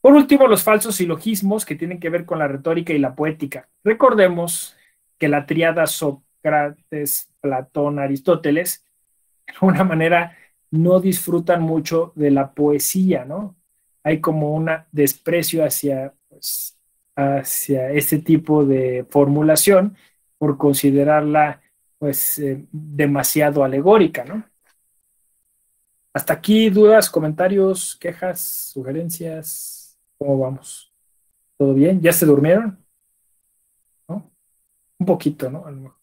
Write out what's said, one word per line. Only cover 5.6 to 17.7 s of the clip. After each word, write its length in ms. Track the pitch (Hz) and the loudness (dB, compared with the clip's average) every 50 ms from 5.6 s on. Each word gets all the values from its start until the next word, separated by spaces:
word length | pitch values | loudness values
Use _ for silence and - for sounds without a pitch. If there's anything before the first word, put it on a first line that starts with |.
| 165 165 160 170 160 | 0 0 0 0 -2
Sócrates, 1400 | 156 - - 165 147 139 - _ _ _ _ _ 156 151 151 147 147 147 _ _ _ - 151 147 139 - - - _ _ _ _ | -2 -2 -4 -4 -6 -6 -6 _ _ _ _ _ -2 0 0 -2 -2 -6 _ _ _ -10 -8 -6 -6 -6 -8 -8 _ _ _ _
Platón, 560 | 143 135 131 131 - _ 151 143 147 147 147 | -4 -4 -4 -6 -8 _ -4 -2 -2 -2 -4
Aristóteles, 840 | 139 135 139 135 - - 175 160 165 156 143 160 180 180 - - _ _ _ _ _ _ _ _ _ _ _ _ _ | -4 -4 -4 -4 0 0 0 0 0 -2 -2 -2 -2 -4 -8 -12 _ _ _ _ _ _ _ _ _ _ _ _ _
de 60 | - - | -20 -4
alguna 320 | - - 190 170 139 190 | 0 2 2 4 2 2
manera 540 | 185 165 160 160 165 175 175 175 170 - _ _ _ _ _ _ _ | 0 0 0 2 2 2 2 0 -2 -10 _ _ _ _ _ _ _
no 300 | - 160 165 175 180 185 | -2 0 2 4 4 4
disfrutan 600 | 180 190 180 180 - - 170 170 170 175 175 170 | 2 2 -2 -2 -4 -2 -4 -4 0 0 0 0
mucho 520 | 165 160 165 156 151 - 170 165 165 170 _ | 0 -2 -2 -2 -4 -2 -2 -2 -2 -4 _
de 160 | 156 151 143 | -2 0 2
la 220 | 139 139 139 139 _ | 2 2 0 -4 _
poesía, 760 | - 147 147 147 143 - - - 190 185 185 175 143 123 | -2 0 0 0 0 -2 -4 -2 0 0 0 0 -2 -4
¿no? 300 | 131 147 185 214 196 - _ _ _ _ _ _ _ _ _ _ | -8 -12 -12 -12 -14 -16 _ _ _ _ _ _ _ _ _ _
Hay 180 | 151 160 156 156 | -4 -4 -2 -2
como 320 | - 156 156 151 147 151 | -4 -2 -2 -2 -2 -2
un 160 | 156 160 160 160 160 - _ | -4 -4 -4 -6 -6 -8 _
desprecio 760 | _ 151 143 139 - - _ - 160 175 165 170 - 165 156 | _ 0 0 0 0 -4 _ -2 -2 -2 -2 -2 -2 -2 -2
hacia, 480 | 143 135 - - 143 135 131 131 139 _ _ _ _ | -2 -2 -4 -4 -4 -4 -4 -6 -10 _ _ _ _
pues, 480 | _ - - - - - - - _ _ _ _ _ _ _ _ _ | _ -16 -12 -12 -10 -10 -12 -14 _ _ _ _ _ _ _ _ _
hacia 760 | - 139 139 139 139 135 - - - - - | -4 -2 -2 -2 -2 -4 -6 -8 -8 -4 -2